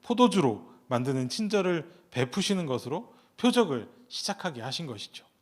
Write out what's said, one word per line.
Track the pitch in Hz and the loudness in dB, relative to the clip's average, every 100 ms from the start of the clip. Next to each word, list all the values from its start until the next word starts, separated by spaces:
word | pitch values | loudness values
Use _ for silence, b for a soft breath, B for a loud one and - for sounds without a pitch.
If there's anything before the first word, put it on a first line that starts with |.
포도주로 | - 233 247 190 143 104 - B _ | -4 6 6 6 2 2 -8 B _
만드는 | 123 127 131 127 | -2 0 -2 -2
친절을 | - 214 208 185 175 147 B B | -4 -2 0 2 0 -4 B B
베푸시는 | - 127 - 185 190 160 | -2 -2 -2 -2 -2 -2
것으로 | 123 120 156 240 b b - | -4 -4 -8 -10 b b 0
표적을 | 247 240 208 127 101 - - | 2 4 2 0 -6 -18 -14
시작하게 | - - 196 180 131 | -8 -6 -6 -6 -8
하신 | 117 131 165 | -8 -8 -8
것이죠. | 107 - - _ _ | -10 -14 -18 _ _